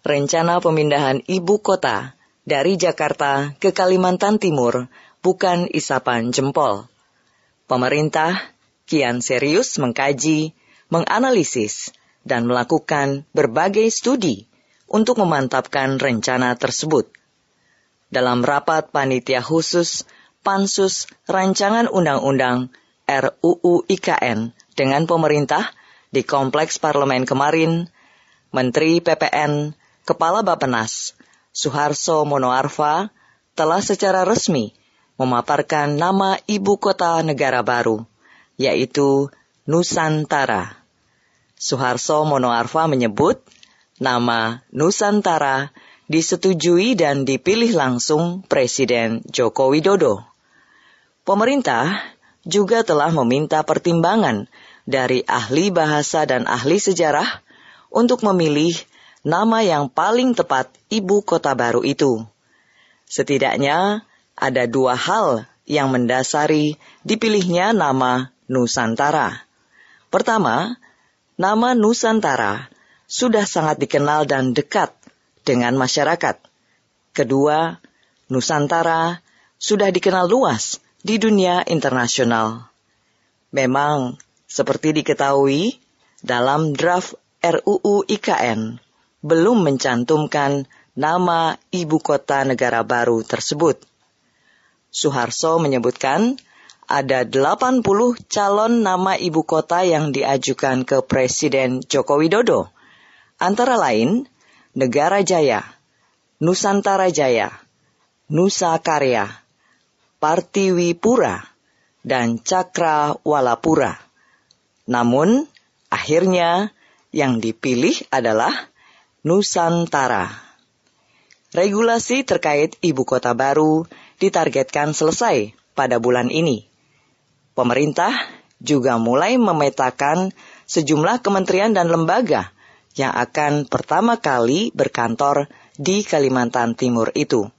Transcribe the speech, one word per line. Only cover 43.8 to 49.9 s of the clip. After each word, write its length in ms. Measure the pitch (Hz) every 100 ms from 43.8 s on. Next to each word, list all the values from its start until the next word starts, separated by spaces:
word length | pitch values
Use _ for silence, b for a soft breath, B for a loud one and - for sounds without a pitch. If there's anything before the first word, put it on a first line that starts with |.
| b _
nama 640 | 131 123 120 117 113 120 _
Nusantara 1040 | - 165 202 208 208 196 160 143 135 143 B B B B
disetujui 880 | 156 160 175 190 180 165 175 214 233
dan 320 | 156 139 135
dipilih 480 | 131 - 220 233 190
langsung 640 | 135 123 - 151 170 180 -
Presiden 760 | 143 127 - 127 120 113 113 -
Joko 400 | - 117 - 135
Widodo. 500 | 147 160